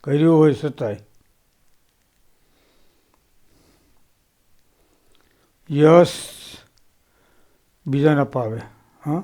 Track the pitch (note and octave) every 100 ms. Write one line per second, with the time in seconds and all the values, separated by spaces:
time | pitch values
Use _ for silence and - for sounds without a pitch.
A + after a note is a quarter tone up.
0 | - C#3+ D#3+ D#3+ D#3 C3+ D3+ C3+ A2+ G2+
1 | - _ _ _ _ _ _ _ _ _
2 | _ _ _ _ _ _ _ _ _ _
3 | _ _ _ _ _ _ F2 _ _ _
4 | _ _ _ _ _ _ _ _ _ _
5 | _ _ _ _ _ _ _ C#3+ D3+ E3+
6 | - - - - - - _ _ _ _
7 | _ _ _ _ _ _ _ _ - C3+
8 | D3+ D3 C#3 C3 A#2 A2+ - _ _ _
9 | D3 D#3+